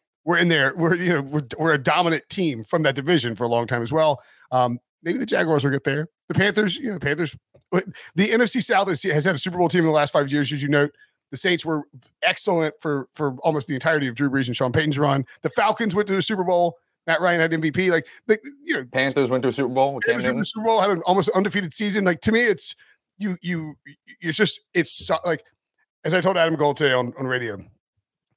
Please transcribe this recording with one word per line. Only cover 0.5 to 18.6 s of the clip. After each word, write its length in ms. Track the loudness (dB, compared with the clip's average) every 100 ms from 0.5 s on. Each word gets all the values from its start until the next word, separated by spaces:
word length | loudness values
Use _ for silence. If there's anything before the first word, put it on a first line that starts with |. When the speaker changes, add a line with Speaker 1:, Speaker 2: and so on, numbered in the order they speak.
| 4 2 0
Speaker 1:
were, 180 | 0
you 200 | 0 0
know, 80 | 0
were, 260 | -2 -4 -4 -2
were 160 | 0
a 80 | 0
dominant 480 | 2 2 2 0 -4
team 340 | -4 -4 -4
from 200 | -2 0
that 100 | 0
division 420 | 0 2 2 0 -2
for 100 | 0
a 20 |
long 180 | 0 0
time 160 | -2
as 100 | 0
well. 300 | 2 2 0 -6 _ -2
Um, 260 | 0 0 -2 _ _
maybe 160 | -6 -4
the 80 | -2
Jaguars 380 | 0 2 2
will 80 | 2
get 120 | 0
there. 260 | -2 -2 -4 _ -4
The 80 | 0
Panthers, 420 | 2 2 0 -2
you 140 | -6
know, 80 | -4
Panthers, 360 | -4 -2 -4 -8 _ _ _
the 600 | -2 -2 -10 -6 0 2
N 100 | 2
F 80 | 2
C 120 | 0
South 260 | 0 2 2
has, 140 | -2
has 240 | 0 0 0
had 80 |
a 60 | 0
Super 180 | -2 0
Bowl 120 | 2
team 100 | 4
in 80 | 4
the 40 |
last 220 | 2 2
five 180 | 2 2
years, 220 | 0 -2
as 80 | -2
you 80 | 2
note. 220 | 2 2 -2 _ _ _
The 60 | -6
Saints 280 | -2 -2 -2
were 180 | -6 -6 -18 _ _
excellent 520 | -2 -2 0 0 0 -4
for, 260 | -4 -4 -6
for 240 | -4 -4 -2
almost 280 | -2 -2 -2
the 40 |
entirety 360 | -2 0 0 0
of 60 | -2
Drew 140 | 0
Brees 180 | 0 -2
and 80 | -2
Sean 180 | 0
Payton's 260 | 0 0 2
run. 240 | 2 0 -2 -6
The 60 | -4
Falcons 460 | 0 0 0 -2 0
went 140 | 0
to 40 |
the 80 | 0
Super 220 | 0 -2
Bowl. 340 | 0 2 2 -2 _ _ -2
Matt 140 | 0
Ryan 180 | 2 2
had 140 | 0
M 80 | 0
V 100 | 0
P. 180 | 0 2
Like, 160 | 0 -2 -4 0
the, 100 | 0 -4 -10